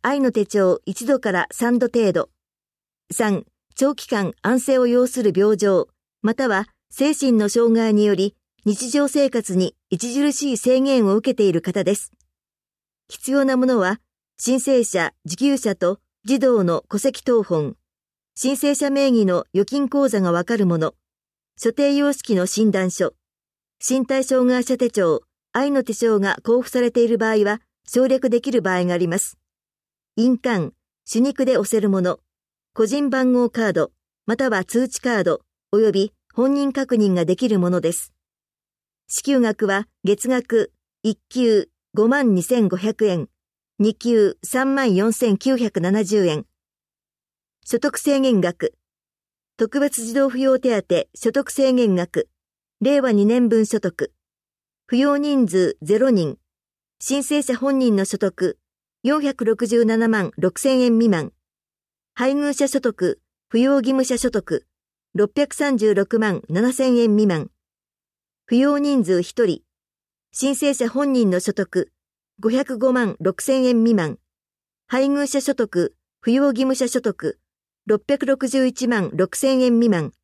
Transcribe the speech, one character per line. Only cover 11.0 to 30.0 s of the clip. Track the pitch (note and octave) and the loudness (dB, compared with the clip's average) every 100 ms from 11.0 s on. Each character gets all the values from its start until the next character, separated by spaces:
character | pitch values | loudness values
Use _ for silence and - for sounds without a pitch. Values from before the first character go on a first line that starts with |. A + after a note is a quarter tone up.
| G3+ | 2
を | G#3 | 2
受 | A#3+ | 0
け | |
て | - | 0
い | G3+ | 2
る | E3+ | 0
方 | F3 F#3+ | -2 -2
で | F3+ G3+ | -2 -2
す。 | - _ _ _ _ _ _ _ _ _ _ | -6 _ _ _ _ _ _ _ _ _ _
必 | - - | -14 -2
要 | C#4 | 0
な | C4+ B3+ | 2 2
も | B3+ | 2
の | B3 | 2
は、 | F#3 G#3 _ _ _ _ | 0 -4 _ _ _ _
申 | - C4 | -2 -2
請 | C#4 C4 | 2 2
者、 | A#3 F#3 E3 _ | 2 -2 -4 _
受 | D#3 E3+ | -12 -2
給 | C#4 C#4 | 0 0
者 | A#3 | -2
と | F#3+ F3+ G3+ _ _ | -2 -2 -4 _ _
児 | G#3 C4 | -2 2
童 | C4 A#3+ | 4 2
の | F3+ E3 - | 2 -2 -4
戸 | G#3 | -2
籍 | C4+ - | -2 -2
謄 | - A#3 | 0 0
本、 | G3+ E3+ D3 - _ _ _ _ _ - | 2 -2 -4 -8 _ _ _ _ _ -6
申 | B3+ C#4 | -4 0
請 | D4 | 0
者 | C#4+ C#4+ | 0 0
名 | C#4 C#4 | 0 2
義 | A#3 G3 | 2 2
の | F3 - | 0 -2
預 | F#3 | -2
金 | G3+ C#4+ C4+ | -2 -2 -2
口 | C#4 C#4 | 0 0
座 | G#3+ | 2
が | F#3 | 0
わ | E3+ | 0
か | F3 A#3 | -2 0
る | F#3+ | 0
も | E3+ | 0
の、 | D#3+ - _ _ _ _ _ _ | -2 -6 _ _ _ _ _ _
所 | A3+ | -4
定 | A#3 C#4+ | 0 2
様 | C#4+ C#4+ | 2 0
式 | C#4 - G3 | -2 -2 -2
の | F#3 | 0
診 | - A3 | 0 0
断 | F#3+ F#3 | 2 -2
書、 | - E3 _ _ _ _ _ _ _ - | -2 -4 _ _ _ _ _ _ _ -4
身 | C4 B3+ | -2 0
体 | C4+ | -2
障 | C4 C4 B3 | 0 2 2
害 | B3+ | 0
者 | B3 B3+ | 0 0
手 | A#3+ | 0
帳、 | G#3+ F3 C#3+ _ _ _ | 0 0 0 _ _ _
愛 | A#3 C#4 | -4 0
の | C#4 | -2
手 | B3+ | -2
帳 | G#3+ A#3 G#3+ | -2 0 2
が | G3 - | 0 -4
交 | - A#3+ | 0 0
付 | B3 | 0
さ | B3+ | -2
れ | A#3+ | 0
て | A#3+ | 2
い | A#3 | 2
る | A#3 | 2
場 | A3 A3 | 0 0
合 | |
は、 | G3+ G#3+ _ _ - | 0 -2 _ _ -4
省 | B3 B3+ | 0 2
略 | C4 C4 | 2 2
で | A#3 | 0
き | C4+ | 0
る | A#3 | -2
場 | F#3 | 0
合 | F3+ | -2
が | F3+ | 0
あ | F3 | 0
り | F3 | -2
ま | F3+ | -2
す。 | - - _ _ _ _ _ _ | -6 -10 _ _ _ _ _ _